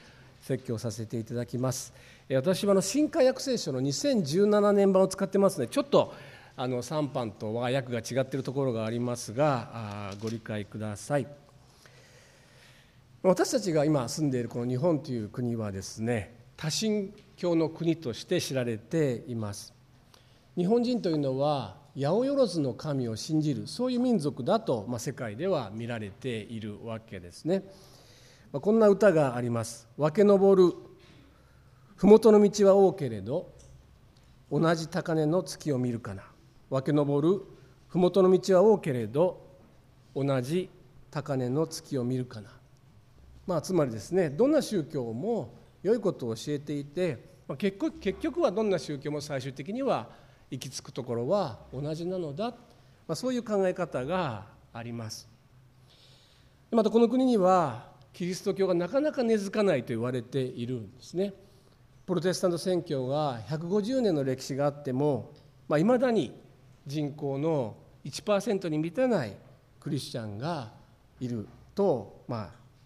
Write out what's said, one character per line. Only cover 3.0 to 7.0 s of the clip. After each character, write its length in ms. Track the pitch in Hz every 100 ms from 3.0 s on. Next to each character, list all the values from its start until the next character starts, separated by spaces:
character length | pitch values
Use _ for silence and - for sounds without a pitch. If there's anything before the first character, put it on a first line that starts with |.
| 302
海 160 | - 262
訳 140 | 262
聖 160 | 277 233
書 140 | -
の 100 | 131
二 100 | 135
千 320 | 139 285 247
十 220 | 143 165 208
七 260 | 208 202
年 220 | 202 196
版 80 | 185
を 60 | 190
使 160 | -
っ 40 | 196
て 120 | 202
ま 100 | 196
す 80 | 196
の 80 | 120
で、 60 |
ち 80 | -
ょ 20 |
っ 40 | -
と 280 | 175 113 - - - - -
あ 100 | 127
の、 140 | 123
三 280 | 117 156